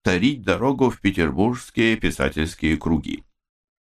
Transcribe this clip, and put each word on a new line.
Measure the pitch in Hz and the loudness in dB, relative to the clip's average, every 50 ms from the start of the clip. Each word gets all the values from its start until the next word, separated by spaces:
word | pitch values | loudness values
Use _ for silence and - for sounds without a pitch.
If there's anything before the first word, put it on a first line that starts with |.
| _ | _
тарить | 104 92 90 95 135 151 127 95 | 0 0 2 2 0 0 0 0
дорогу | 101 92 90 110 135 139 - 131 123 | -2 0 0 0 0 2 2 2 0
в | 120 - | 0 0
петербургские | - 101 90 92 85 76 65 73 98 117 123 123 - - - - 113 113 113 110 | -2 -2 0 2 0 0 2 0 0 0 0 -4 -8 -8 -2 0 2 2 2 0
писательские | - 87 73 - 67 67 69 78 78 78 - - - 78 78 76 | 0 -2 -2 0 -2 -2 0 -2 -4 -4 -4 -4 0 0 0 0
круги. | - 80 82 76 73 - - - - _ _ _ _ _ _ _ _ _ _ _ _ _ | 0 0 0 0 -2 -6 -10 -10 -12 _ _ _ _ _ _ _ _ _ _ _ _ _